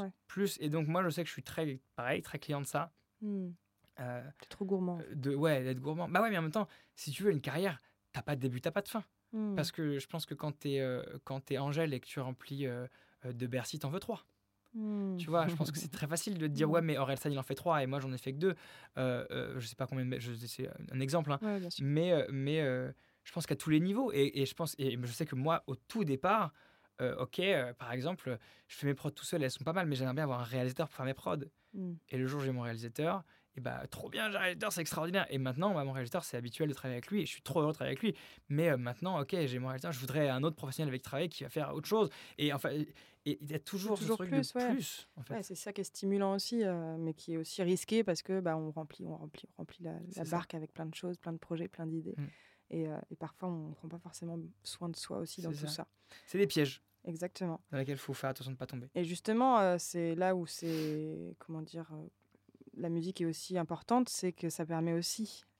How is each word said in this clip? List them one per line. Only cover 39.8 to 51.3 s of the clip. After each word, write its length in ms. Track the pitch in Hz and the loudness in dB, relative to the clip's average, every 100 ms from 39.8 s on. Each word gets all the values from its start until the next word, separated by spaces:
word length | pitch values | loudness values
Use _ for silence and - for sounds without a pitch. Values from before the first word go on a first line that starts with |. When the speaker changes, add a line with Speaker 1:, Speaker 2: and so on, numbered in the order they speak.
| 170 | -4
Speaker 2:
je 60 | 135 | -4
voudrais 300 | 127 139 143 | -2 2 4
un 140 | 127 | 4
autre 120 | 156 156 | 2 0
professionnel 340 | 139 135 151 | -4 -2 -2
avec 120 | 127 | -2
qui 40 | - | -2
travailler 200 | 139 175 | -2 -2
qui 140 | - | -2
va 60 | 139 | -6
faire 240 | 160 143 | -2 -2
autre 140 | 147 - | -4 2
chose. 220 | 220 196 - - - | 4 4 0 -12 0
Et 160 | 147 | 2
enfin, 160 | 139 139 | 2 0
et, 180 | 147 151 - - _ - | 0 -2 -6 -20 _ -4
et 120 | - | -4
il 100 | 147 | -4
y 40 | 151 | -6
a 40 | |
toujours 380 | - 196 202 196 | -4 -4 0 0
Speaker 1:
Toujours 200 | - 220 | 2 0
Speaker 2:
ce 60 | |
truc 60 | 185 | 2
Speaker 1:
plus, 240 | 269 247 | 2 2
Speaker 2:
de 60 | 247 | 2
Speaker 1:
ouais. 140 | 247 254 | 2 2
Speaker 2:
plus, 340 | 156 - - - | -2 -8 -12 -14
en 60 | |
fait. 100 | 127 | -8
Speaker 1:
Ouais, 100 | 226 | -6
c'est 120 | 190 180 | -6 -8
ça 180 | - | -6
qui 80 | 202 | -4
est 40 | 196 | -6
stimulant 480 | - 196 196 196 196 | -2 2 4 4 2
aussi, 280 | 196 240 | 2 2
euh, 320 | 202 175 160 160 | 4 2 -2 -2
mais 160 | 165 | -2
qui 200 | 156 - | -4 -4
est 40 | 160 | -4
aussi 240 | 160 - | -2 0
risqué 400 | 180 180 - 220 | 4 4 4 4
parce 180 | 214 165 | 4 0
que, 180 | - 190 | 0 0
bah, 160 | 175 160 | 2 0
on 160 | 156 | -2
remplit, 340 | 156 156 - 170 | -6 -10 -10 -10
on 100 | 156 | -8
remplit, 320 | 156 - - | -12 -14 -18
on 80 | - | -14
remplit 200 | 160 - | -14 -10
la, 100 | 170 | -8
la 60 | 165 170 | -8 -8
Speaker 2:
C'est 120 | 180 160 | -8 -2
ça. 120 | 170 | -2
Speaker 1:
barque 160 | 170 | -2
avec 180 | 165 156 | -6 -8
plein 140 | - 160 | -8 -8
de 80 | 160 | -6
choses, 220 | 180 175 | -6 -6
plein 160 | 170 | -6